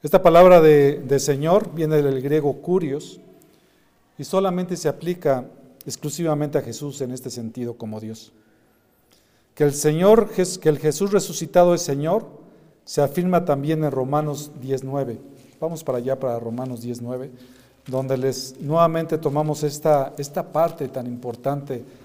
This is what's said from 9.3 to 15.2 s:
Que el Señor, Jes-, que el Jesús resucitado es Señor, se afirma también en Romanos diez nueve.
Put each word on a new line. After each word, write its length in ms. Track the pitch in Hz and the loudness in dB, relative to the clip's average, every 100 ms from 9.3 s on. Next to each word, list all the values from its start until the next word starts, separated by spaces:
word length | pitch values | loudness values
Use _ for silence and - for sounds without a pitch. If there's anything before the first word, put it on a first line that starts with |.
| _ _ | _ _
Que 100 | - | -2
el 100 | 147 | 0
Señor, 540 | 143 151 156 185 220 208 | 0 -2 2 4 4 4
Jes-, 260 | - 180 - | -2 -4 0
que 80 | 156 | 0
el 100 | 147 | 0
Jesús 360 | 151 151 202 | -2 -2 -2
resucitado 600 | 196 - 156 160 180 175 | -2 -2 -10 0 4 4
es 80 | 175 | 4
Señor, 640 | - 139 151 208 - - - - _ _ | -2 -4 -2 -2 -4 -20 -20 -20 _ _
se 180 | - - | -8 -2
afirma 440 | 139 180 180 180 175 | -2 0 0 0 0
también 380 | 139 143 160 | -2 0 -2
en 60 | 156 | -2
Romanos 640 | 131 131 147 151 139 - - | -2 -2 -2 -4 -8 -12 -14
diez 220 | 131 135 | -6 -6
nueve. 360 | 131 139 127 110 | -4 -6 -6 -10